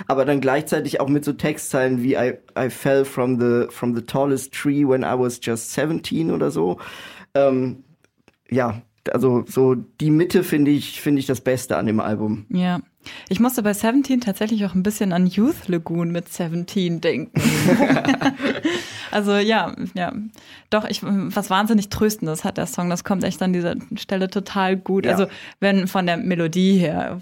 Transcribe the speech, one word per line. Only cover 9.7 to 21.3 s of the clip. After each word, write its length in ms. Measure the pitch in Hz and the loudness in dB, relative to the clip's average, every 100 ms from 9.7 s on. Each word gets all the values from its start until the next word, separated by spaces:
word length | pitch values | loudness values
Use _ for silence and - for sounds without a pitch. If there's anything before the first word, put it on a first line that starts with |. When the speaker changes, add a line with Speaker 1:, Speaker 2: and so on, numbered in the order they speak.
| 127 | 4
Speaker 1:
die 340 | - - 151 | -2 -2 2
Mitte 320 | 151 175 190 180 | 4 4 2 2
finde 260 | 156 143 | 2 4
ich, 300 | 143 - - | 2 -2 -6
finde 180 | 151 143 | 0 0
ich 60 | 135 | 0
das 160 | 123 | -2
Beste 340 | 131 127 - 85 | 0 0 0 -2
an 100 | 107 | 0
dem 140 | 107 | 0
Album. 460 | - 107 107 107 - | 0 -2 -2 -4 -4
Speaker 2:
Ja. 320 | 180 180 180 - _ - - - | -2 0 -2 -6 _ -20 -16 -4
Ich 140 | 190 | 0
musste 200 | 247 247 | 2 2
bei 120 | 208 | -2
Seventeen 480 | 202 220 277 269 254 | 0 2 2 2 0
tatsächlich 440 | 208 190 214 220 196 | 0 -2 -2 0 0
auch 80 | |
ein 80 | 185 | 0
bisschen 280 | 196 208 196 | -2 -2 0
an 160 | 175 180 | 2 2
Youth 400 | 202 247 - - | 4 2 0 -2
Lagoon 440 | 175 165 170 170 | -4 -2 -4 -2
mit 180 | 170 - | -4 -6
Seventeen 720 | - 170 170 170 202 175 165 | -6 -4 -4 -4 -2 -2 0
denken. 320 | 170 123 - | 0 -2 -2
<laughs> 1000 | - - 151 - 226 277 262 - 254 277 269 269 - 320 349 - - - | 0 2 2 4 4 4 2 2 0 0 -2 -4 -2 -4 -4 -8 -14 -6
Also 240 | 208 202 202 | -2 0 2
ja, 360 | 208 220 170 - 185 | 2 2 0 -6 -8
ja. 200 | 185 170 - 214 - - - _ | -4 -4 -6 -10 -14 -20 -20 _
Doch, 160 | 214 214 | -2 -2
ich, 120 | 208 | -4
was 460 | 185 196 165 | -2 -2 -2